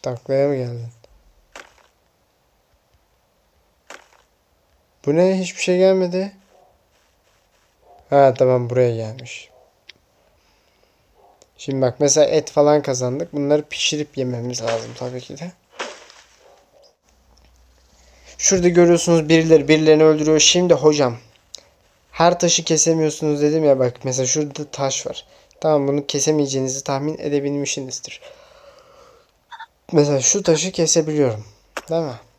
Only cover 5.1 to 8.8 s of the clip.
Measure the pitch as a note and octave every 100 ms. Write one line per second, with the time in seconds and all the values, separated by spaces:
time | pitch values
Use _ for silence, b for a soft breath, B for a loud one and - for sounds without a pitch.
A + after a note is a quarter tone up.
5.1 | D#3 F#3 F#3+ F3+ - - F3+ F#3+ F#3+ F3+
6.1 | F#3 G3 _ _ _ _ _ _ _ _
7.1 | _ _ _ _ _ _ _ _ - _
8.1 | C#3+ C3+ B2 B2+ B2+ A#2+ B2